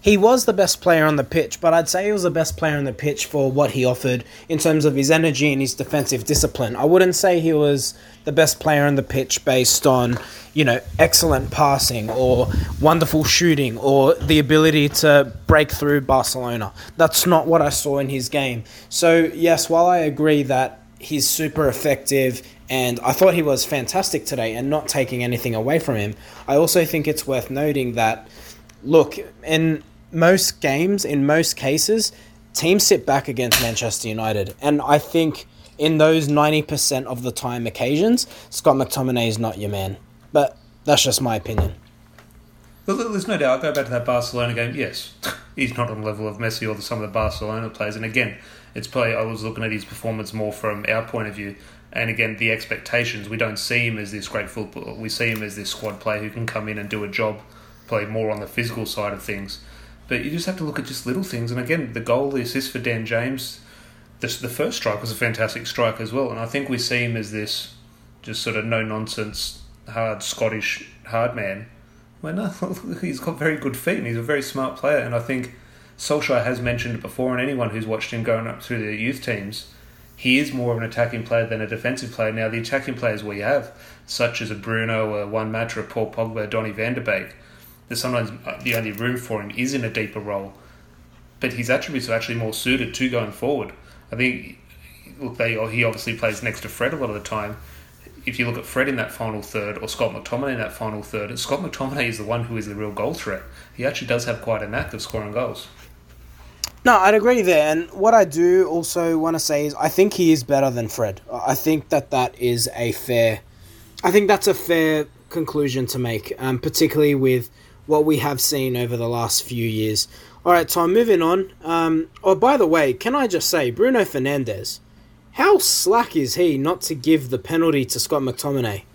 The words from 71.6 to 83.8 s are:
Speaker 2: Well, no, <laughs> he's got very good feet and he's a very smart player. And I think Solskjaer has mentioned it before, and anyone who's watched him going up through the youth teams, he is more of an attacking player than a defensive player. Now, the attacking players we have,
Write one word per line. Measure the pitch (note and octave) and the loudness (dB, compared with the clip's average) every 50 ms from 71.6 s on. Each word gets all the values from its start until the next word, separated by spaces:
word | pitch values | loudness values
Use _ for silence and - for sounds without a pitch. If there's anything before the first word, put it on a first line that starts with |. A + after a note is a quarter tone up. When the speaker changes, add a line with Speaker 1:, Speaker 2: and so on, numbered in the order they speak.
| A2+ - - - - _ _ - - _ _ - - | -12 -18 -20 -20 -20 _ _ -20 -20 _ _ -12 -10
Speaker 2:
Well, | D#3 E3 | -8 -6
no, | F#3 A3 F#3 | -4 -4 -6
<laughs> | F3+ - - F3 F3+ - - - F3 E3+ - | -6 -6 -8 -8 -8 -8 -8 -10 -8 -6 -6
he's | E3+ C#3+ B2+ | -6 -6 -6
got | - - D#3+ - | -6 -8 -6 -2
very | D3 D#3+ D#3 D3+ | -2 -2 -2 -2
good | - C#3 B2 | -4 -6 -6
feet | - - E3 F#3+ A3+ | -4 -2 -2 -2 -2
and | - | -4
he's | A#2+ A#2 | -6 -6
a | A#2 A#2 | -6 -2
very | B2 D3+ C#3+ C3+ | -2 -2 -2 -2
smart | - - C#3 C3 C3 - | -6 -6 -6 -6 -6 -6
player. | - - C3+ D3+ C#3 | -4 -2 0 0 0
And | A#2+ A#2+ A#2+ | 0 -2 -4
I | A#2+ | -4
think | A#2 - C3+ B2+ B2 B2 - - - - - - - - - - | -4 -4 -4 -4 -4 -8 -12 -18 -20 -20 -20 -20 -20 -20 -18 -14
Solskjaer | - - D3 D3+ D3 - C3+ A#2+ A#2+ | -4 -2 -2 -2 0 2 0 2 2
has | B2 B2+ B2 | 0 -4 -2
mentioned | A#2+ B2 A#2+ A#2+ - B2 A#2 | -2 -4 -2 -2 -4 -6 -6
it | G#2+ - | -8 -8
before, | - - - B2+ B2+ B2+ | -12 -6 -4 -2 -2 -2
and | B2 B2+ | -2 -2
anyone | C#3 C#3+ B2+ A#2+ A2 | -2 -2 -2 -4 -4
who's | G2 A2 A2 | -4 -6 -6
watched | A2 A2 A2 - - - | -4 -6 -6 -6 -6 -6
him | A#2 A2+ | -6 -2
going | A#2 A2+ A2+ A2+ | 0 0 -2 -2
up | A#2 A#2+ A#2 - | -6 -10 -12 -10
through | - B2 B2 A2 | -8 -6 -6 -6
the | G#2+ G#2 | -6 -6
youth | G#2+ A2 B2 C3+ B2+ - | -4 -4 -4 -4 -6 -6
teams, | - A#2 G#2 G2 G2+ G#2+ - - - - - - - - - - - - | -6 -6 -6 -6 -10 -10 -12 -14 -16 -20 -20 -20 -20 -20 -20 -20 -20 -20
he | - - B2+ B2+ C3+ | -4 0 2 2 2
is | D3 - - | 2 0 -4
more | B2+ B2 A#2+ A#2 | -4 -2 -2 -2
of | A2 | -2
an | A2+ | -4
attacking | A2+ - - A#2+ A#2 - A2+ A2 | -6 -2 -2 -2 0 -2 -8 -6
player | - A#2+ A#2 A#2 | -2 0 0 0
than | A2+ A#2 A2 | 0 -4 -6
a | G#2+ | -6
defensive | G2+ A2+ A2 - B2 C3 C3 B2 A2+ - | -6 -8 -6 -4 -6 -6 -6 -8 -12 -4
player. | - A2+ A2 A2 | -4 -4 -2 -2
Now, | A2+ A2+ A2+ | -4 -4 -4
the | A2 A#2+ | -4 -6
attacking | A#2 - - C#3 C3+ - C3 | -6 -4 -4 -4 -4 -4 -8
players | A#2 - A#2 G#2+ G#2 G#2 | -4 -4 -4 -4 -4 -6
we | G#2 G2+ G2+ | -8 -8 -6
have, | G2+ A2+ C#3+ C#3 B2 - - - | -2 0 0 0 -2 -4 -18 -20